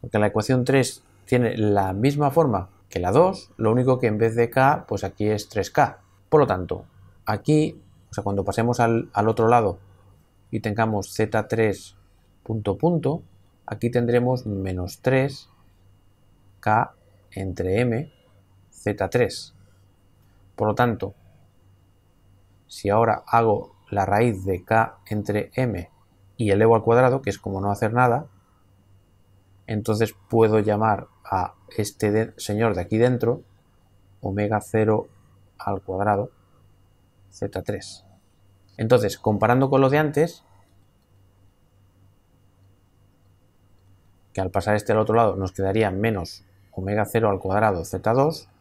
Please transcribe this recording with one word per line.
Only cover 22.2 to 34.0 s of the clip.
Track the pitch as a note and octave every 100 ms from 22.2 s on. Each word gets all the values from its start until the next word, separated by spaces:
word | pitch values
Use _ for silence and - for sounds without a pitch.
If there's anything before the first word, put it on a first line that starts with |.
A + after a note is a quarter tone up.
| _ _ _ _ _
si | - G2+
ahora | G#2 A2+ G#2+ -
hago | A#2 A2+ G2+ - _ _
la | G2+
raíz | F#2+ G2+ A#2+ G2
de | F#2+ F2
k | - A2 A2+ - -
entre | G#2+ G2+ G#2 -
m | - B2+ F#2 E2+ _ _ _ _ _
y | A2
elevo | G2 A2
al | A2+
cuadrado, | A2 A#2 B2+ C3+
que | -
es | G2+
como | G#2 F#2+
no | G2+
hacer | G2+ A2
nada, | A#2 B2+ A#2 E3 _ _ _ _ _ _ _ _ _ _ _ _ _ -
entonces | G#2+ G#2+ G#2+ A2+ - _
puedo | A#2 A2 A2
llamar | G#2+ G#2 A2 G2+ - _
a | - F#2+ F#2 - - -
este | G2+ - G#2+
de-, | G#2 A2 -
señor | - G#2 A2+
de | F2+
aquí | F2+ A2
dentro | A#2+ B2+ A#2 C3 - _ _ _ _ _